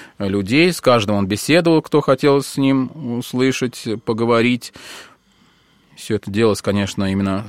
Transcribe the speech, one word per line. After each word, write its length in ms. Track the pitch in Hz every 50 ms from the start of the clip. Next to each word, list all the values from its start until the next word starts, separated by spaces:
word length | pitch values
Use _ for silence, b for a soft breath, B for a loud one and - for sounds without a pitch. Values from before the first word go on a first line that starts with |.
| B B B B
людей, 520 | 101 95 95 101 98 92 120 151 170 185
с 80 | 165 -
каждым 340 | - 127 123 117 104 101 104
он 100 | 101 101
беседовал, 560 | 95 104 101 - - 147 175 170 170 165 156
кто 200 | - - - 147
хотел 420 | - - 135 127 - 147 139 139 135
с 140 | - -
ним 340 | 139 139 135 135 135 131 123 - 156 143 120 117
услышать, 720 | 120 123 - - 123 127 131 127 - 131 123 - - - 123 107 87 -
поговорить. 680 | - 113 107 117 117 117 117 117 123 123 120 - - - B B B B B B B B B _ _ _ b b b b b b b b b b b b
Все 220 | - - - 110
это 120 | 101 - -
делалось, 320 | 98 104 117 110 101 -
конечно, 500 | - 101 101 101 101 95 - - 98 95
именно 320 | 98 98 98 98 95 95 101